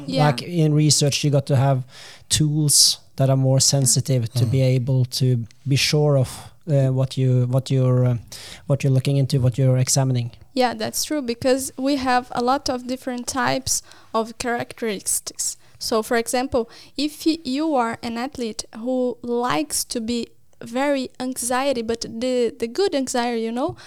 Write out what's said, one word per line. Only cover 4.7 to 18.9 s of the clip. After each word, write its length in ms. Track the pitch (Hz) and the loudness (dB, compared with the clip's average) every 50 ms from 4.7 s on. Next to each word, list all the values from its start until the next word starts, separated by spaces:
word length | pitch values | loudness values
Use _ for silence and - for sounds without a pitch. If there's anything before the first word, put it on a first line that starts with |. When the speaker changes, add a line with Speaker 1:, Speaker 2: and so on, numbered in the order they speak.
| 131 131 120 139 131 131 123 | 2 2 2 2 2 2 0
Speaker 2:
to 200 | 127 - - 135 127 123 117 117 - - - - | 0 0 0 2 2 2 0 -2 -6 -12 -10 -2
be 80 | 131 143 | 0 0
sure 420 | 127 - - - 151 147 147 143 | 2 2 2 2 2 4 4 4
of, 120 | 135 127 - - - - - - - - | 2 2 0 -4 -10 -16 -18 -20 -12 -4
uh, 200 | 170 143 139 131 131 131 | 0 2 2 4 2 2
what 240 | 131 131 127 - | 0 0 -2 0
you, 280 | 135 131 127 127 127 123 | 0 2 4 4 4 2
what 220 | 123 131 131 127 - | 2 0 0 0 0
you're, 360 | 135 131 127 127 127 127 123 | 2 2 4 4 4 4 4
uh, 120 | 123 123 120 - - - - - - - - - | 2 2 0 -4 -10 -16 -18 -18 -18 -18 -10 -4
what 160 | - 143 - - | -2 -2 0 2
you're 100 | 139 131 | 2 2
looking 240 | 127 - 143 139 | 2 2 2 2
into, 220 | 139 135 - - 135 | 2 2 2 2 2
what 180 | 120 127 - | 2 2 2
you're 200 | - 135 131 127 | 2 2 4 4
examining. 540 | 127 127 - - 139 135 131 127 123 120 120 - - - - - | 2 2 2 2 2 2 2 0 -2 -2 -6 -10 -16 -20 -6 0
Speaker 1:
Yeah, 180 | 254 247 233 226 | 0 0 0 0
that's 300 | 220 220 233 - - - | -2 -6 -4 -4 -4 -4
true, 180 | - 302 302 | -2 -4 -2
because 500 | 262 233 233 233 - 262 254 269 262 - - | -2 -4 -4 -2 0 2 2 2 0 -4 -6
we 200 | - 262 277 294 | -4 -2 0 0
have 300 | 269 254 262 247 247 254 254 | 0 2 2 0 0 0 -2
a 100 | - - | -4 -2
lot 280 | 240 247 262 285 - - | 0 0 0 0 0 -4
of 180 | 254 247 247 | -6 -4 -6
different 400 | 247 254 254 - 262 247 247 247 | -8 -8 -8 -6 -8 -8 -6 -8
types 560 | - - 262 247 254 269 269 262 - - - - - - - - - - | -6 -4 -2 0 0 0 -2 -2 -2 -4 -4 -4 -10 -18 -20 -12 -4 -4
of 240 | 226 220 233 233 - | -2 -2 -4 -6 -8
characteristics. 1160 | - 240 240 240 254 - - - 233 226 202 - - - - - - - - - - - - - - - - | -6 -4 -4 -4 -6 -8 -10 -8 -6 -6 -6 -6 -4 -4 -4 -4 -6 -8 -10 -8 -8 -8 -8 -10 -16 -20 -16
So, 240 | - - - 240 220 | -12 -6 -2 -2 -2
for 160 | 220 - 247 | 0 0 0
example, 520 | 233 233 - - 247 254 262 - 240 226 - - - - - - | -2 0 0 -2 -2 -2 -2 -2 -2 -2 -4 -8 -18 -20 -12 -6
if 280 | - 285 302 - - - | -4 -4 -4 -6 -2 -2
y-, 120 | 320 302 - - | -2 -2 -2 -2
you 320 | 254 262 285 311 330 294 | -4 -2 -2 0 0 0
are 220 | 254 233 226 - - | 0 0 -2 -4 -6
an 160 | - 233 226 | -8 -8 -6
athlete 480 | 233 247 285 - - 240 220 220 - - - - 220 | -6 -6 -8 -6 -6 -6 -6 -8 -10 -14 -14 -14 -8
who 380 | 226 254 | -6 -4